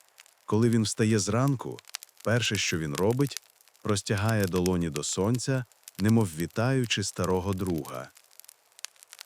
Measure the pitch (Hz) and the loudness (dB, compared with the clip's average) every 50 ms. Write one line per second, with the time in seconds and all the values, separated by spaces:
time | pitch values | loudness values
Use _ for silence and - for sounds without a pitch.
0 | _ _ _ - - _ _ _ _ - 107 107 117 117 113 113 107 - - - | _ _ _ -20 -20 _ _ _ _ 0 2 4 4 4 4 4 2 0 0 0
1 | 113 107 113 104 87 101 104 120 131 143 139 117 - 69 60 - - - - - | 2 2 2 2 2 0 0 2 2 2 0 -2 -4 -8 -12 -12 -14 -14 -14 -14
2 | - - _ - - 101 113 120 113 - 110 92 - - - 80 80 73 71 - | -14 -16 _ -6 -2 0 0 2 2 0 0 0 -2 -2 -2 -2 -2 -4 -2 0
3 | 92 107 127 131 143 - - - - _ _ _ _ _ _ _ - 107 104 98 | 0 2 2 2 0 -2 -4 -8 -14 _ _ _ _ _ _ _ -4 -2 -2 -2
4 | - - 113 95 104 110 113 107 101 90 90 90 90 92 90 87 85 80 71 73 | 0 -2 -2 0 2 2 2 2 2 2 2 2 2 2 2 2 0 -2 -2 -4
5 | 71 - - 95 92 110 123 120 - - 135 131 120 - _ _ _ - - - | -6 -4 -2 0 0 0 0 -2 -2 -2 -4 -4 -4 -8 _ _ _ -12 -4 0
6 | 95 107 113 117 107 90 78 78 87 78 - 110 113 131 135 131 123 113 - 110 | 4 4 6 6 4 2 -2 -4 -6 -4 -2 -2 0 0 2 0 0 0 -2 -2
7 | 95 - - - 90 90 92 92 90 101 98 92 101 92 87 76 69 - 65 65 | -4 -4 -4 -2 0 0 0 0 0 -2 -2 -2 -2 -2 -2 -4 -4 -6 -10 -10
8 | 65 - - - - _ _ - - - - _ _ _ _ - - - - - | -12 -12 -16 -20 -20 _ _ -20 -20 -20 -20 _ _ _ _ -16 -16 -16 -16 -18
9 | - - - - - | -20 -20 -20 -20 -20